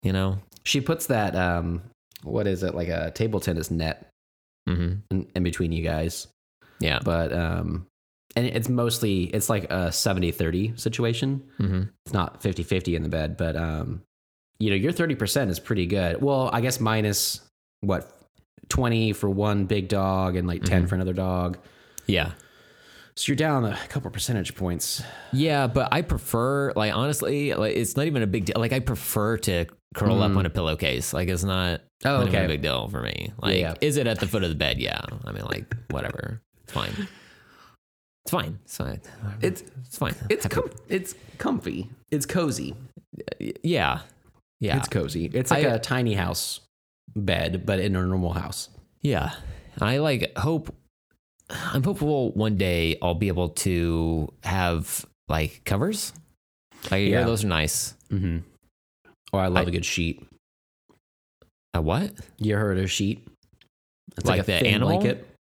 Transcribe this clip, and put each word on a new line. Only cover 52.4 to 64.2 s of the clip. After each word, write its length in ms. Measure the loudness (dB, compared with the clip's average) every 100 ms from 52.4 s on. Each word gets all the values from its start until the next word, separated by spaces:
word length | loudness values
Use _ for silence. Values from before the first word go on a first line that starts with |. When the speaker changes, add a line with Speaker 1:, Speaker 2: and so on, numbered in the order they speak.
| 2 2
Speaker 1:
day 400 | 2 4 2 2
I'll 120 | 0 2
be 100 | 0
able 220 | 2 0 0 0
to 640 | 2 2 2 2 0 -2 -6
have, 600 | -2 0 2 0 -2 -6 -8 _ -2
like, 340 | 0 0 -4
covers. 480 | -2 0 0 -2 -6 -10 -20 _ _ _ _ -18 -4
Like, 80 | 0 4
yeah, 120 | 4
Speaker 2:
Yeah. 40 |
Speaker 1:
those 180 | 4 2
are 60 | 2
nice. 460 | 2 2 0 -4 -10 _
Speaker 2:
Mm-hmm. 260 | -2 0 -2 -6 _ _ _ _ _ _ _ -4
Oh, 60 | 0
I 100 | 4
love 160 | 4 2
Speaker 1:
I 20 |
Speaker 2:
a 40 |
good 120 | 0
sheet. 400 | -2 0 -2 -2 -12 _ _ _ _ _ _ _ _ _ _ _ _ _ _
Speaker 1:
A 60 | -2
what? 300 | 2 2 0 -6 -18 -4
Speaker 2:
You 160 | 0 2
heard 220 | 2 2
of 60 |
a 20 | 0
sheet? 400 | 0 -2 -2 -8 _ _ _ _ _ _ _ -18
It's 100 | -6